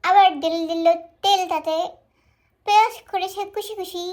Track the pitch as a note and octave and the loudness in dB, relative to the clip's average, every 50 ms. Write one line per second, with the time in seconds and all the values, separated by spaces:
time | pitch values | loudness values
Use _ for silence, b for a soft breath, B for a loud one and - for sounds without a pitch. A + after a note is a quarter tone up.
0 | - E4+ F#4 G4+ G4 F#4 D#4+ C#4+ C#4 E4 E4 E4 E4 D#4+ E4+ E4 E4 E4 E4+ E4+ | 2 4 6 6 6 6 4 0 -4 -4 -4 -4 -4 -4 -6 0 2 2 2 2
1 | - - _ _ - G4 G4+ F#4 F#4 E4+ F4+ D#4 D#4 D#4+ D#4+ D#4+ F4+ - - _ | -2 -16 _ _ 0 0 2 2 0 -2 -4 -4 -2 -4 -4 -2 -4 -6 -8 _
2 | _ _ _ _ _ _ _ _ _ _ _ _ _ - G#4 G#4+ A4 - - - | _ _ _ _ _ _ _ _ _ _ _ _ _ 2 4 4 4 4 0 -10
3 | _ _ - F#4+ F4+ F#4+ - G4+ G4+ G4+ - G#4+ G4+ G4+ A4 G4 F#4 - - F4 | _ _ -6 -6 -6 -6 -6 -8 -10 -8 -8 -10 -10 -8 -10 -10 -12 -10 -10 -10
4 | F4 F4+ | -10 -10